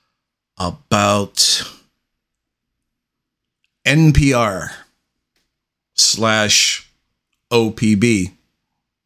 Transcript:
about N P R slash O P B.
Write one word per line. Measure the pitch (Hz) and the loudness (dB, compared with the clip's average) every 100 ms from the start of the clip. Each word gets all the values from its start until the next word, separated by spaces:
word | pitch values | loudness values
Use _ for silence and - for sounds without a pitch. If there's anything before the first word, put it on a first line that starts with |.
| _ _ _ _ _ - | _ _ _ _ _ -8
about | 87 80 _ 104 104 104 98 - - - - - _ _ _ _ _ _ _ _ _ _ _ _ _ _ _ _ _ _ _ _ | -8 -8 _ -2 0 -2 -4 -4 -2 -4 -8 -18 _ _ _ _ _ _ _ _ _ _ _ _ _ _ _ _ _ _ _ _
N | 127 151 156 | 0 4 4
P | 143 139 | 4 2
R | 123 110 92 - - - _ _ _ _ _ _ _ _ _ _ | 2 -2 -4 -10 -16 -20 _ _ _ _ _ _ _ _ _ _
slash | - - - 110 110 104 - - - - _ _ _ _ _ _ | -2 -2 0 0 0 0 0 0 -4 -12 _ _ _ _ _ _
O | 120 110 | -2 -2
P | - 110 | 0 0
B. | 104 117 101 92 - _ _ _ _ _ _ | 2 2 0 -4 -10 _ _ _ _ _ _